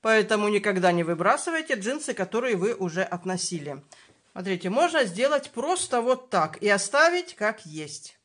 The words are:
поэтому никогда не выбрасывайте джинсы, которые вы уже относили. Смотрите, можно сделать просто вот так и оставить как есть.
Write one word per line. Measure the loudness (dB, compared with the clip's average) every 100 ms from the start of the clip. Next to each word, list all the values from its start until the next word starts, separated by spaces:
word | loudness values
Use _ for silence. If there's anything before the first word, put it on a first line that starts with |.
поэтому | 4 4 4 2 2
никогда | 2 2 2 4
не | 4
выбрасывайте | 0 0 2 2 0 -4 -2 -4
джинсы, | -2 -6 -6
которые | -6 -2 -2 0 0
вы | 0
уже | -2 -4 -2
относили. | -4 -4 -4 -4 -4 -6 -8 -12 _ -20 -20 _ _
Смотрите, | -10 -4 -4 0
можно | 2 2 2
сделать | 0 0 0 0 -2
просто | -6 -2 -2 0 0
вот | 0 -2 0
так | 0 0 0
и | 2
оставить | 2 2 4 4 4 -4 -4
как | -4 -4 -12
есть. | -12 -12 -14 -18 _